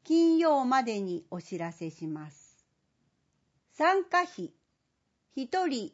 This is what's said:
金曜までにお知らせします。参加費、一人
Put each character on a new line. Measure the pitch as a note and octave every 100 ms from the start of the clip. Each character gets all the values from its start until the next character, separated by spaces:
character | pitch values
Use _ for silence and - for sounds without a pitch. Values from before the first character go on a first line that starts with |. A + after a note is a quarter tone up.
金 | - E4 E4 E4
曜 | E4 C#4+
ま | B3 C4
で | A#3 G#3
に | F#3+ E3+ -
お | F3+
知 | - F3+
ら | E3+
せ | E3 E3
し | D#3+ D#3
ま | D#3 D3+
す。 | - _ _ _ _ _ _ _ _ _ _ _ _ _
参 | - D#4+ G4
加 | F4+ F4+
費、 | F4 - F3 _ _ _ _ _ _ _ _ -
一 | A#3+ F#4 F4+
人 | B3+ G3+